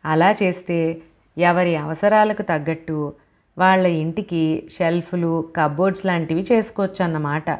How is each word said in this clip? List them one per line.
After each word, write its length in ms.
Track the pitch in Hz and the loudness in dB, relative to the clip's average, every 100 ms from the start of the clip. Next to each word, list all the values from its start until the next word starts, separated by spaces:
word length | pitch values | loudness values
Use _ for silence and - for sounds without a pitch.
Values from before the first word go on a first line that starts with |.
| 156 | 0
అలా 260 | 156 180 | 4 4
చేస్తే 680 | 208 190 180 - 170 160 165 - _ _ - | 4 0 -2 -4 -2 -2 -4 -14 _ _ 0
ఎవరి 380 | 175 175 180 160 | 2 4 2 0
అవసరాలకు 680 | 147 160 202 214 214 214 | -4 0 2 4 2 0
తగ్గట్టు 720 | - 156 151 160 165 156 147 - _ _ _ - | -2 -2 -2 -6 -4 -6 -6 -10 _ _ _ 0
వాళ్ళ 300 | 185 190 185 | 4 4 2
ఇంటికి 800 | 165 160 165 196 170 160 160 - | 0 -2 -4 -4 0 0 0 -6
షెల్ఫ్‌లు, 800 | - 165 170 170 180 170 165 160 - | -2 0 0 -2 -2 -2 -2 -4 -2
కప్‌బోర్డ్స్ 500 | 151 143 190 190 190 | -2 2 0 0 -2
లాంటివి 400 | 175 160 165 - | -2 -2 -4 2
చేసుకోవచ్చన్నమాట. 1000 | 240 220 - 190 190 175 156 147 147 151 | 0 0 -4 -4 -2 -2 -2 -2 -4 -4